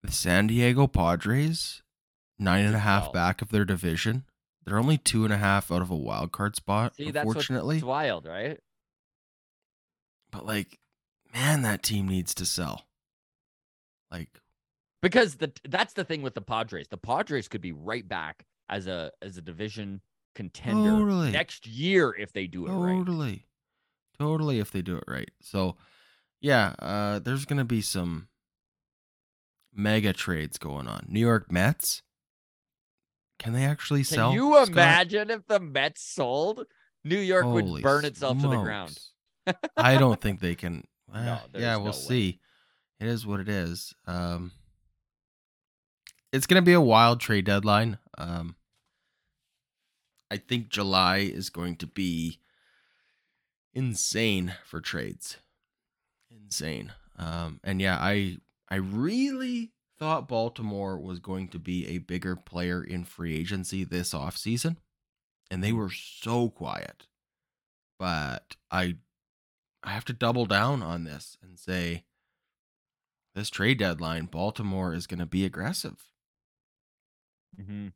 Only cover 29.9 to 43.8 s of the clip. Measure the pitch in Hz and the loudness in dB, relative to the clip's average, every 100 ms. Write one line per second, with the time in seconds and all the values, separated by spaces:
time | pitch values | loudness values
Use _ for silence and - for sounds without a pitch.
29.9 | 110 104 92 - 82 76 - 78 71 62 | 4 2 0 -2 -2 -2 -8 -8 -8 -8
30.9 | 50 - 104 117 113 - 87 101 156 - | -8 -4 2 4 4 2 2 2 0 -4
31.9 | - _ _ _ _ _ _ _ _ _ | -6 _ _ _ _ _ _ _ _ _
32.9 | _ _ _ _ _ 113 120 135 147 - | _ _ _ _ _ -4 0 0 0 0
33.9 | 143 131 143 113 202 277 294 240 170 170 | 0 2 2 4 4 8 8 8 8 8
34.9 | 170 180 202 214 226 - 208 170 135 143 | 8 4 0 -2 -6 0 0 2 0 0
35.9 | 147 - - 127 135 170 220 226 _ _ | -2 -14 -4 0 0 0 -2 -10 _ _
36.9 | _ 147 196 185 185 123 117 98 76 139 | _ -2 0 4 4 4 2 2 2 4
37.9 | 143 147 - 139 127 139 123 101 104 87 | 4 2 -2 -2 2 2 2 0 -4 -8
38.9 | 76 - _ _ _ - 180 311 - 123 | -14 -20 _ _ _ -6 -4 -4 4 6
39.9 | 135 135 107 107 92 87 87 90 85 - | 8 6 4 0 -2 -2 -4 -6 -8 -12
40.9 | _ _ 101 120 117 57 95 120 113 104 | _ _ -8 -6 -6 -8 -6 -2 -2 -2
41.9 | 131 135 123 98 87 _ _ _ _ _ | -6 -2 0 0 -4 _ _ _ _ _
42.9 | _ 110 117 107 101 95 101 85 87 | _ -4 -4 -4 -6 -2 -2 -2 -6